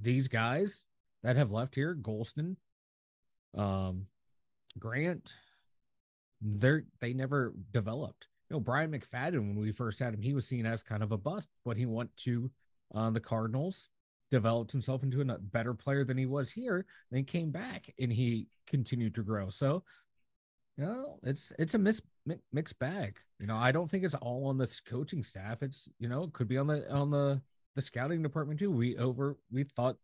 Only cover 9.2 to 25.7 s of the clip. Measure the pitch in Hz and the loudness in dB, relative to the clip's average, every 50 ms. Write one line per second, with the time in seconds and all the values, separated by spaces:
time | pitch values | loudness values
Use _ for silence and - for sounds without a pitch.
9.2 | 135 165 180 139 104 101 101 104 107 110 104 - 123 113 104 - 131 120 110 104 | -2 0 0 0 0 0 0 0 0 -2 -2 -2 -2 -4 -2 -2 -4 -4 -2 -2
10.2 | 104 131 143 135 - - 131 120 113 113 113 110 - - 110 104 110 104 113 101 | -2 0 0 0 -2 -2 -2 -2 0 0 -2 -2 -4 -4 -2 -2 0 0 0 0
11.2 | 98 143 180 214 - - _ _ _ 123 113 107 127 120 110 113 120 117 - - | 0 -2 -4 -4 -8 -10 _ _ _ -4 -2 0 0 0 0 -2 -4 -4 -8 -6
12.2 | - 127 120 120 120 131 - _ _ _ _ _ _ _ - 110 110 113 110 113 | -2 0 0 0 0 -4 -6 _ _ _ _ _ _ _ -2 0 2 2 2 0
13.2 | - - 117 113 110 113 110 131 151 185 190 - - _ _ _ _ _ _ _ | 0 0 -2 0 0 0 0 0 0 -2 -4 -6 -12 _ _ _ _ _ _ _
14.2 | _ _ 139 123 104 113 117 117 117 107 - 135 110 - 135 131 139 135 127 139 | _ _ 2 4 6 6 4 2 0 0 -2 -2 0 0 -2 0 0 0 0 2
15.2 | 143 131 113 - 98 107 - 117 117 123 120 107 - 139 139 139 139 123 131 131 | 2 0 0 -2 -6 -2 -2 0 0 0 -2 -2 0 0 2 2 2 2 2 0
16.2 | 131 127 135 143 135 - - 220 254 247 196 180 196 - - - - _ 123 131 | 0 0 0 -2 -2 -4 -6 -8 -2 0 0 -2 -2 -4 -12 -20 -14 _ -2 -2
17.2 | 135 - - 170 165 156 135 165 226 254 202 - - - - - 131 120 113 110 | -2 0 -2 -2 -2 -2 -4 -4 -6 -6 -8 -10 -12 -14 -4 -2 0 2 4 4
18.2 | 127 120 117 110 - - _ _ _ - - 135 117 - 127 120 117 110 107 117 | 4 4 2 2 -2 -6 _ _ _ 0 0 0 2 2 0 2 2 0 0 0
19.2 | 104 98 110 104 98 98 - - 143 135 151 185 - _ - - _ _ _ _ | 0 0 0 0 0 -4 -2 0 2 2 2 0 -2 _ -20 -20 _ _ _ _
20.2 | _ _ _ _ _ _ _ _ _ _ _ - 139 175 226 254 269 294 - - | _ _ _ _ _ _ _ _ _ _ _ -6 -4 -4 -4 -4 -6 -8 -10 -8
21.2 | - 123 139 131 - - - - 160 160 - 220 190 202 220 - - - _ _ | -4 -4 -4 -4 -6 -14 -2 -2 0 2 4 4 4 4 4 2 -2 -14 _ _
22.2 | _ 143 135 107 - _ - 143 156 - - - 123 131 185 202 147 101 98 - | _ -6 -6 -6 -6 _ -2 -2 -2 -4 -4 -4 -2 -2 0 -2 -4 -4 -6 -10
23.2 | - _ _ _ 104 104 110 110 120 127 131 160 180 156 - 190 180 180 151 - | -18 _ _ _ -4 -2 0 4 4 6 4 4 2 0 0 0 0 0 0 -2
24.2 | - 120 123 127 139 135 135 131 131 113 - - - - 123 127 147 - - 156 | -4 -4 -2 -2 0 0 2 2 0 0 -2 -10 -10 -6 -4 -4 -4 -2 -2 -4
25.2 | 107 - - 98 95 107 117 - 147 131 | -4 -4 -6 -8 -6 -6 -4 -4 -4 -6